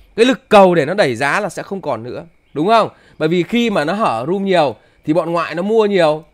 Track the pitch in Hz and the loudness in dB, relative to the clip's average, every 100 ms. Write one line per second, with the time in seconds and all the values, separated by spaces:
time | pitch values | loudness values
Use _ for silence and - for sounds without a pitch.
0 | _ - 247 247 - 208 190 170 139 202 | _ 0 0 0 4 6 6 4 0 0
1 | 165 113 139 170 208 - - 196 156 113 | -2 0 -2 -2 -4 -8 -10 -10 -8 -8
2 | 120 117 165 _ _ 139 170 226 160 - | -8 -14 -16 _ _ -4 0 2 0 -6
3 | _ - 156 175 165 240 233 190 147 196 | _ -4 -2 0 0 0 0 -2 -2 -2
4 | 208 113 131 196 196 175 143 104 _ _ | -2 -4 -4 -4 0 2 0 -2 _ _
5 | - 160 160 170 151 160 196 226 208 196 | -4 -2 -2 -4 -4 -6 -2 0 2 2
6 | 160 156 - | 2 0 -8